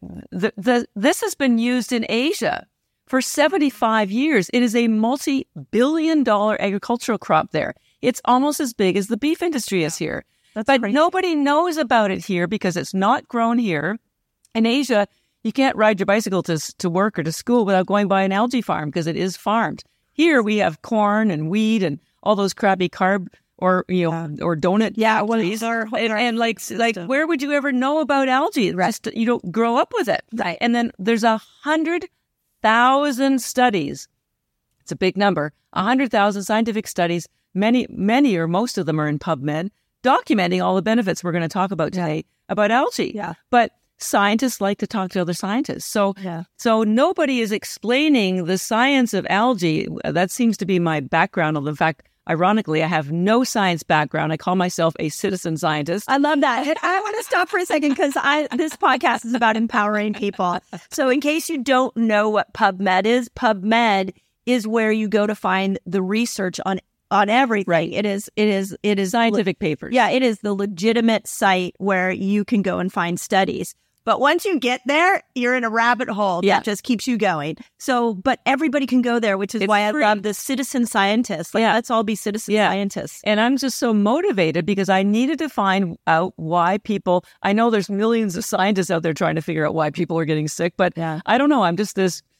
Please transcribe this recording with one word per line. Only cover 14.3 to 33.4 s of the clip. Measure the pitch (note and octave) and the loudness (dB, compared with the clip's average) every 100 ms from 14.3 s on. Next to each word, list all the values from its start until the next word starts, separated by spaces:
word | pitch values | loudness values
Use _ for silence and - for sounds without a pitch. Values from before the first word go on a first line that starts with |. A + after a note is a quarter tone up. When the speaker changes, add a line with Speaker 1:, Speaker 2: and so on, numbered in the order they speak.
| _ _ A3+ | _ _ 0
Speaker 1:
In | A3+ | 2
Asia, | C4 C4 G#3+ G3+ _ _ _ | 2 2 0 0 _ _ _
you | A3 | -4
can't | - C4+ - | 0 0 4
ride | G#3+ G3 | 2 2
your | G3+ | 2
bicycle | G#3 G#3+ F#3 | 0 0 -2
to | E3 | -2
s-, | D#3+ - - | -4 -6 -4
to | F3+ | -2
work | E3+ G#3 F#3 | 0 0 -2
or | |
to | D#3 | -6
school | D#3+ - A#3+ G3+ | -6 0 2 4
without | F#3+ F#3 | 2 2
going | G3+ G3+ | 0 2
by | F#3+ | 2
an | F#3+ | 2
algae | G3 B3 B3+ | 0 0 -2
farm, | G#3 E3 D3+ | -2 -4 -2
'cause | F3 D#3+ | -4 -4
it | D#3 | -2
is | F#3 F3 | -4 -4
farmed. | G3+ A3 F3+ - - _ _ | -2 0 0 -6 -16 _ _
Here | - E4 C#4 | 0 4 4
we | G#3 G#3+ | 2 2
have | F#3 D3+ | 0 -2
corn | - A3 G#3 G#3 A3 | -4 0 2 2 0
and | D#3 D#3 | 0 -2
wheat | G#3 A3 A3 | 0 2 2
and | F3 C#3+ _ _ | 0 -4 _ _
all | - G#3 | -2 0
those | G3 | 0
crappy | - G3+ F#3 F3+ | 0 0 2 -2
carb | - F#3+ G3 F3 - _ _ | 0 0 0 -4 -14 _ _
or, | F#3 F#3 - | 0 0 0
you | F3+ E3 | 0 0
know, | E3 E3 | -2 -6
Speaker 2:
Yeah. | D3+ | -6
Speaker 1:
or | E3+ D#3+ | -4 0
donut | F3+ G3+ A3 G#3+ | 2 2 0 0
Speaker 2:
Yeah, | A3 G#3+ | 0 2
well, | G#3 A3+ | 0 0
Speaker 1:
factories. | G3 G#3+ | 0 -2
Speaker 2:
it's | |
our, | A3+ A#3 A3 A3 | -4 -4 -4 -4
Speaker 1:
And, | A3+ | -2
Speaker 2:
our | G#3+ | 0
Speaker 1:
and, | A#3+ A3+ | -2 0
like, | A#3 A3 | -2 -2
s-, | - | -8
like, | F#3 A#3 G3+ | -2 -2 -2
Speaker 2:
system. | F3 | -2
Speaker 1:
where | C4+ D#4+ | -2 0
would | D#4+ | -2
you | C#4 | 0
ever | C#4+ C#4 | 0 0
know | B3+ C4+ D#4 | 0 0 0
about | D4 C#4 C4+ | 2 0 2
algae? | B3+ E4 D#4 F3 | 0 0 0 -2
It's | F3 | 0
Speaker 2:
Right. | F#3 | 0
Speaker 1:
just, | A3 - - | -2 -8 -2
you | A3+ | 0
don't | A#3+ F3+ | 0 -2
grow | F#3+ A#3 A#3+ | -2 0 0
up | E4+ A#4+ | 0 -2
with | B3+ | -2
it. | - - | -2 -4
Speaker 2:
Right. | A3+ F3 E3 | -6 -6 -2
Speaker 1:
And | A#3+ | 0
then | A#3+ A#3 - | 0 -2 -4
there's | F#3+ A#3 | -2 2
a | A3+ A3 | 2 0
hundred | - _ D4 D#4+ D#4+ E4+ F4+ _ _ _ _ _ | -6 _ -2 0 0 -2 -6 _ _ _ _ _
thousand | G#3+ A3 B3+ C#4 D4 B3 C4+ C4+ | 2 4 4 4 2 2 2 2